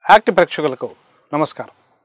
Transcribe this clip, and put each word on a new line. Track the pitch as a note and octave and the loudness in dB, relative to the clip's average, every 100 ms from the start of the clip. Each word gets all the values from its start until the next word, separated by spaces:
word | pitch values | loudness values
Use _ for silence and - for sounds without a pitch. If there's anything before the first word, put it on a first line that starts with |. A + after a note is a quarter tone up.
| - | 4
యాక్ట్ | G#3+ A#3+ | 2 4
ప్రేక్షకులకు | F#3 E3+ - D3+ B2+ B2 - _ _ _ | 0 0 -2 -6 -6 -12 -14 _ _ _
నమస్కారం. | D3+ D3+ - A2+ _ _ _ | -4 -4 -6 -18 _ _ _